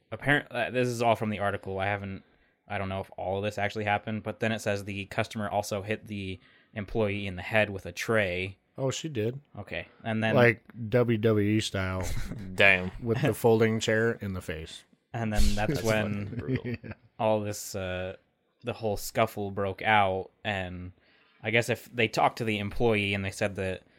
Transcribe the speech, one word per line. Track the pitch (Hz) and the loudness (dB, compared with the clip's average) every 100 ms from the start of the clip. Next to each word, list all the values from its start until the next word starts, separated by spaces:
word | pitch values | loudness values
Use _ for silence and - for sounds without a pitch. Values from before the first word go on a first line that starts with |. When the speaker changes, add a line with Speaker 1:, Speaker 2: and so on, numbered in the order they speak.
| - | -14
Speaker 1:
apparent, | 110 135 143 - | -6 0 0 0
uh, | 120 113 | -4 -2
this | 123 123 | 0 0
is | 117 | 2
all | 117 | 2
from | 107 110 | 2 0
the | 98 | 0
article. | 101 98 98 95 | -2 -2 -6 -4
I | 98 | -2
haven't, | 101 101 98 _ _ _ _ - | -2 -6 -10 _ _ _ _ -8
I | 101 | -6
don't | 95 | -4
know | 98 | -4
if | - - | -6 -6
all | 92 98 | -4 -2
of | |
this | 104 98 | -2 -2
actually | 101 110 | -4 -2
happened, | 104 104 - 107 | 0 0 -2 -6
but | 107 - | -6 -4
then | 113 | -2
it | 110 | -2
says | 107 101 | -2 -4
the | 101 101 95 | -4 -8 -6
customer | - 107 113 104 | -4 -4 -4 -2
also | 101 - 104 | -2 -2 -4
hit | 101 107 104 | -4 -6 -6
the | 101 95 92 _ _ _ | -8 -8 -10 _ _ _
employee | 117 98 117 104 101 101 | -10 -4 0 0 -2 -6
in | 90 | -8
the | |
head | - 110 104 | 0 2 2
with | 95 90 | -2 -10
a | |
tray. | - - 113 95 90 95 - _ - | -8 0 2 2 0 -4 -8 _ -4
Speaker 2:
Oh, | 135 | -4
she | - 160 | -2 -6
did. | 123 110 139 _ - | -2 -2 -4 _ -16
Speaker 1:
Okay. | - 85 - _ | -10 -8 -10 _
And | 113 110 | -4 0
then | 110 | 2
Speaker 2:
Like | 123 120 104 _ 120 110 | 6 6 4 _ -12 0
W | 123 117 110 | 2 4 4
W | 113 107 104 110 | 4 4 4 2
E | |
style | - 98 92 92 90 - - | 0 -4 -2 -2 -2 -2 -4
Speaker 3:
<laughs> | 113 95 | -8 -8
Damn. | 92 98 92 92 - | 6 6 6 2 -6
Speaker 2:
with | 117 113 | -2 2
the | 123 | 2
folding | 104 117 113 110 110 | 4 6 6 4 2
chair | 113 110 117 113 | 2 2 2 0
in | 101 | -6
the | 92 | -6
face. | - 80 80 - _ _ _ | -8 -10 -10 -16 _ _ _
Speaker 1:
And | 117 110 | -6 0
then | 107 104 | 6 6
that's | 104 107 143 | 6 0 0
Speaker 3:
That's | |
Speaker 1:
when | 110 107 104 101 101 | 2 2 0 -4 -6
Speaker 3:
fucking | 117 | -8
brutal. | - 127 123 | -4 -4 -4
Speaker 2:
<laughs> | 117 | -8
Yeah. | - - _ - | -10 -16 _ -2
Speaker 1:
all | 110 107 | 0 2
this, | 104 104 - | 0 -6 -8
uh, | 101 92 92 92 - _ _ _ _ | -6 -4 -4 -6 -10 _ _ _ _
the | 117 | -8
whole | 104 110 98 | -4 -2 -2
scuffle | - 123 110 107 101 | -2 0 0 0 -6
broke | 98 98 95 | -4 -4 -2
out. | 107 107 95 95 - _ | 4 4 4 2 -6 _
And | 110 98 90 90 92 - _ _ _ _ | -4 -4 -4 -8 -12 -14 _ _ _ _
I | 110 | 0
guess | 117 117 | 2 2
if | 113 - | -4 -4
they | 120 113 | 0 0
talked | 160 143 - | 4 2 2
to | |
the | 110 104 | -2 -2
employee | 101 - 120 104 101 | -2 2 4 4 2
and | 101 | 0
they | 95 | -2
said | - 104 95 | -2 -4 -2
that | 95 90 _ | -4 -6 _